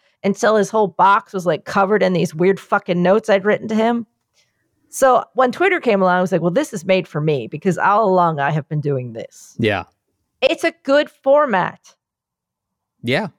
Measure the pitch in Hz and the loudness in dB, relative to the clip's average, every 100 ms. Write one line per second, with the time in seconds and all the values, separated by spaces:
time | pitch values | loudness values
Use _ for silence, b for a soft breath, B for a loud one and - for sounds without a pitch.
0 | _ _ 196 202 208 214 196 220 208 - | _ _ -6 -2 2 2 0 0 0 2
1 | 185 202 - 185 175 151 - 208 190 208 | 2 2 -2 -6 -4 -4 -2 -2 0 2
2 | 190 175 175 156 180 190 - 208 - 175 | 2 0 -2 0 0 0 -2 -4 -2 0
3 | 175 214 220 202 196 202 214 220 226 240 | 2 2 2 0 0 -2 -2 0 0 -2
4 | 226 _ _ _ _ _ _ _ _ - | -6 _ _ _ _ _ _ _ _ 0
5 | 269 247 - 220 254 - 370 359 247 202 | 2 2 0 -2 -2 0 0 0 0 2
6 | 185 180 180 185 170 185 302 208 180 190 | 2 2 0 0 0 0 -2 -4 -2 -2
7 | - 156 156 143 110 151 196 170 185 208 | -2 -4 -2 -2 -4 -6 -4 0 0 2
8 | 214 185 170 151 139 151 - 151 143 135 | 2 2 0 0 -2 -4 -4 -6 -4 -4
9 | 123 110 - - - - 110 98 85 _ | -6 -12 -16 -18 -16 -4 -2 -2 -6 _
10 | _ _ _ _ 269 320 330 - - 285 | _ _ _ _ -2 -2 -4 -4 0 0
11 | 294 _ 269 294 294 190 160 165 _ _ | 0 _ 2 2 4 0 -2 -6 _ _
12 | _ _ _ _ _ _ _ _ _ _ | _ _ _ _ _ _ _ _ _ _
13 | 117 143 202 | -6 -4 -4